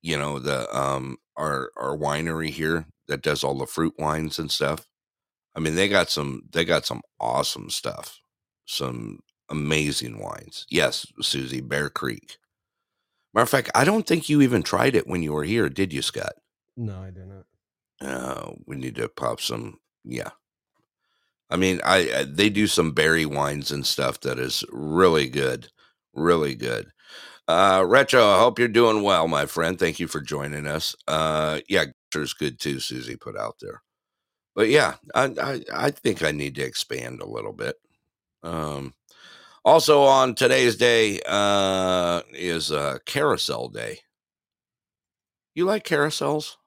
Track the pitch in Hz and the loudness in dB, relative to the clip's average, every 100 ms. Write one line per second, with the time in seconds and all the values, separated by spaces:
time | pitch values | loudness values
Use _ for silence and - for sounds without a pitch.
0 | 82 76 73 71 65 67 58 57 69 69 | -2 -2 -2 -4 -4 -4 -4 -2 -2 -2
1 | 65 - _ - 76 69 64 - 65 76 | -6 -12 _ -8 -4 -4 -6 -8 -6 -4
2 | 73 73 82 80 80 71 78 85 80 _ | -4 -4 -4 -4 -6 -4 -2 -2 -4 _
3 | - 71 - 71 69 69 65 - 82 - | -8 -6 -2 -2 -2 -4 -6 -2 -2 -2
4 | 78 78 78 - 78 - 71 78 - _ | -4 -2 -4 -6 -6 -4 -2 -4 -10 _
5 | _ _ _ _ _ - 78 82 98 98 | _ _ _ _ _ -6 -4 0 2 2
6 | 85 - 71 60 50 85 85 80 - 62 | 2 -2 -6 -8 -6 -4 0 0 -2 -10
7 | - _ 57 62 - - 50 - - 50 | -12 _ -4 -2 -2 -6 -8 -8 -8 -10
8 | - - _ _ _ _ - - 65 62 | -14 -20 _ _ _ _ -10 -6 -6 -6
9 | 55 50 _ _ _ 76 73 78 73 69 | -10 -14 _ _ _ -6 0 0 0 -2
10 | 62 55 50 - - - - 85 71 - | -6 -12 -12 -12 -14 -18 -4 2 2 0
11 | - - - 69 65 65 65 71 73 - | -10 -6 -4 -4 -4 -8 -4 -4 -4 -4
12 | 67 50 - - _ _ _ _ _ _ | -6 -8 -12 -20 _ _ _ _ _ _
13 | _ _ _ 104 120 135 - - 143 214 | _ _ _ 2 4 2 2 4 6 4
14 | - 170 147 151 131 120 78 95 131 117 | 2 0 4 4 6 4 2 2 4 2
15 | - 90 78 76 76 113 82 67 95 71 | 0 -2 -2 -2 0 0 0 0 -2 -2
16 | 62 - - - _ _ _ - 113 95 | -6 -6 -8 -10 _ _ _ -10 -10 -10
17 | 95 92 92 98 90 _ _ _ _ _ | -14 -16 -18 -20 -20 _ _ _ _ _
18 | 69 65 64 65 50 50 50 69 64 55 | -10 -8 -8 -8 -10 -16 -12 -10 -8 -6
19 | 55 - 62 57 - 57 55 - _ _ | -8 -6 -6 -4 -6 -6 -10 -16 _ _
20 | 55 60 - - _ _ _ _ _ _ | -12 -10 -10 -16 _ _ _ _ _ _
21 | _ _ _ _ _ 87 92 90 - 95 | _ _ _ _ _ 0 0 0 2 2
22 | 82 64 69 73 107 101 104 - 80 69 | 2 -2 -4 2 2 4 0 2 0 2
23 | 78 82 78 71 71 73 69 71 69 - | 4 4 2 0 -2 -2 -6 -4 -4 -2
24 | 65 - 67 64 64 - - 60 76 80 | -2 -2 -6 -4 -4 -4 -6 -8 -2 6
25 | 92 80 67 69 67 62 - _ _ _ | 6 6 2 -2 -2 -4 -10 _ _ _
26 | _ - 82 85 73 60 60 58 - _ | _ -2 2 2 2 -4 -6 -6 -8 _
27 | _ - - - - 82 98 95 92 123 | _ -20 -20 -12 0 4 6 4 6 4
28 | 135 131 110 95 117 113 120 107 117 107 | 6 6 6 8 6 4 2 6 6 4
29 | 101 90 82 76 76 - 82 90 87 78 | 4 4 2 0 -2 -2 -2 0 -2 -2
30 | 85 78 67 73 71 73 73 78 - - | -6 -8 -6 -6 -6 -8 -6 -4 -6 -8
31 | - 78 78 78 78 78 - 95 73 - | -4 0 0 0 -2 -4 -2 0 0 -6
32 | _ 78 71 - 76 60 73 67 - 62 | _ -8 -6 -4 -6 -6 -6 -6 -6 -10
33 | 60 60 57 50 55 - - - _ _ | -10 -14 -12 -10 -10 -10 -16 -18 _ _
34 | _ _ _ _ _ - 110 143 107 - | _ _ _ _ _ 0 4 6 4 -2
35 | - - 131 - - 135 - - 135 143 | -4 0 0 0 -6 -6 -8 -2 -2 0
36 | - 95 80 73 71 67 67 - - 64 | -2 0 -2 -2 -6 -6 -8 -6 -8 -8
37 | 62 62 50 57 52 50 58 - _ _ | -8 -12 -12 -10 -10 -8 -8 -10 _ _
38 | _ _ _ _ 85 82 76 71 67 _ | _ _ _ _ -10 -6 -6 -8 -10 _
39 | _ _ - - - _ - 165 - 147 | _ _ -20 -20 -20 _ 4 6 8 8
40 | 139 135 131 110 127 131 123 110 120 117 | 8 8 4 4 4 6 4 4 4 6
41 | 110 98 - 101 101 101 95 95 92 92 | 4 0 -2 0 2 2 2 0 2 2
42 | 87 87 - 73 87 82 73 76 71 64 | 2 -2 -4 -8 -4 -2 -2 -2 -2 -6
43 | - 143 147 120 - 62 62 55 57 - | -6 -2 0 0 -2 -6 -8 -8 -10 -12
44 | _ _ _ _ _ _ _ _ _ _ | _ _ _ _ _ _ _ _ _ _
45 | _ _ _ _ _ - 180 208 - 151 | _ _ _ _ _ -2 0 0 0 0
46 | 147 - 143 151 151 - | 2 0 -2 -2 -4 -16